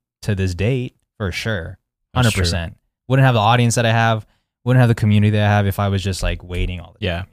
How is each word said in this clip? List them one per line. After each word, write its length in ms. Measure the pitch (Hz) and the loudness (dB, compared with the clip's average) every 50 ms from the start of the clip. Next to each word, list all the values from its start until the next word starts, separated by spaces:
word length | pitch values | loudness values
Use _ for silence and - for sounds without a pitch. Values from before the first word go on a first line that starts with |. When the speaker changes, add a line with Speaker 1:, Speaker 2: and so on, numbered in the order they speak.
| _ _ _ _ - | _ _ _ _ -6
Speaker 1:
to 120 | - 104 | -4 -2
this 180 | 92 95 95 90 | -2 -2 -2 -2
date, 400 | 85 95 113 139 127 123 - - _ _ _ _ - | -2 -2 -2 -2 -2 -4 -8 -12 _ _ _ _ -8
for 140 | 107 92 | -6 -6
sure. 460 | 85 - - 113 110 92 82 90 90 - _ _ _ _ _ _ - | -6 -6 -6 -6 -6 -6 -8 -10 -14 -18 _ _ _ _ _ _ -2
Speaker 2:
That's 180 | - 123 117 | 0 0 0
true. 80 | 98 98 | 0 0
Speaker 1:
Hundred 40 | 90 | -2
percent. 340 | 85 87 90 82 80 - - _ _ _ _ _ - | -2 -2 -4 -6 -8 -12 -16 _ _ _ _ _ -2
Wouldn't 180 | 127 131 135 | 2 4 4
have 100 | 131 123 | 4 4
the 40 | 113 | 4
audience 340 | 101 107 120 123 120 117 113 | 4 4 4 4 2 2 0
that 100 | 127 117 | 0 0
I 60 | 113 | 0
have. 340 | 113 117 113 113 113 110 - _ _ _ _ _ _ _ - | 2 2 2 2 0 -2 -4 _ _ _ _ _ _ _ -2
Wouldn't 140 | 120 127 127 | 2 4 4
have 80 | 127 117 | 4 4
the 60 | 117 | 4
community 360 | - 117 107 104 104 104 104 | 2 2 2 4 4 4 4
that 120 | 104 104 104 104 | 2 2 2 2
I 0 | 104 | 2
have 120 | 104 101 98 | 2 2 0
if 100 | 95 - | 0 -2
I 80 | 101 101 | -2 -2
was 140 | 98 98 90 | -2 -2 -2
just, 200 | 98 92 - - | -4 -4 -4 -4
like, 200 | 90 87 85 - | -4 -4 -6 -8
waiting 360 | 90 90 87 90 90 90 87 | -8 -6 -4 -4 -4 -6 -8
all 140 | 85 87 - - | -12 -16 -12 -8
the 60 | 107 | -6
Speaker 2:
Yeah. 120 | 92 87 87 | -6 -4 -6
Speaker 1:
time, 80 | 90 - | -8 -10